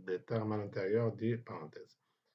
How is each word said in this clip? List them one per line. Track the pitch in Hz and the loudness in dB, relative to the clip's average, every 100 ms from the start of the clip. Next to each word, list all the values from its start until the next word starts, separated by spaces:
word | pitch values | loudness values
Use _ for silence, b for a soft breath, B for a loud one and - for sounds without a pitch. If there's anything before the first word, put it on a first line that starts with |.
| 92 | -4
les | 90 | -4
termes | - 113 107 | 0 0 2
à | 107 | 0
l'intérieur | 101 107 95 110 117 | -2 -2 2 4 4
des | 101 110 117 | 2 0 0
parenthèses. | 117 92 76 - - _ _ _ _ | -4 -10 -10 -12 -18 _ _ _ _